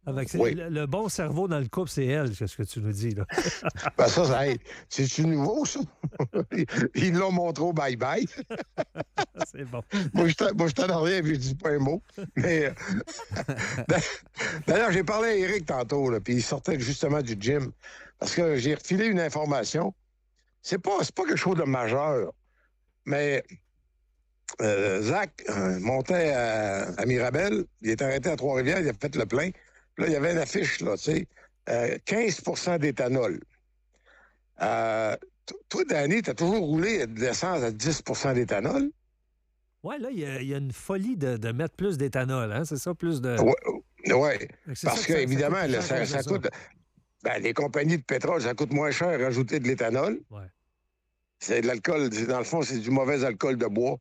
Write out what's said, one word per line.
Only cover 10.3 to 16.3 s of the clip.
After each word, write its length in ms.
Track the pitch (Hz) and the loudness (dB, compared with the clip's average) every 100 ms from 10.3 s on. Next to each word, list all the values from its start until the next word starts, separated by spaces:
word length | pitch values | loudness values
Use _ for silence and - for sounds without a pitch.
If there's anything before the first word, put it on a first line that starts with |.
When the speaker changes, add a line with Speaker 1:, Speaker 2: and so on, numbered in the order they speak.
Speaker 2:
t'en, 200 | 156 208 | 4 2
moi, 120 | 165 165 | 4 0
je 40 | |
t'en 160 | - 185 | 4 4
ai 220 | 165 160 | 4 4
rien, 120 | 190 | 4
puis 120 | 156 | 4
je 60 | 147 | 2
dis 140 | 131 | 0
pas 160 | 135 160 | 0 2
un 60 | 147 | 4
mot. 240 | 135 160 - - 190 - | 4 0 -4 -12 -6 0
Mais, 300 | 175 160 143 | 4 4 2
euh, 1300 | 175 - 196 - - 466 - 143 127 - - - | -2 -4 -4 -6 -12 -6 -6 -4 -4 -4 -4 2
<laughs> 720 | 175 - - - - - 160 - | 2 2 -8 -14 -8 -6 -4 2
d'ailleurs, 260 | 180 226 | 4 6
j'ai 120 | 185 | 4
parlé 240 | 175 214 226 | 2 2 4
à 80 | 208 | 2
Éric 300 | 185 208 156 | 2 0 -2
tantôt, 440 | 135 120 143 135 | -2 0 2 2
là, 100 | 113 | 0
puis 140 | 101 | 2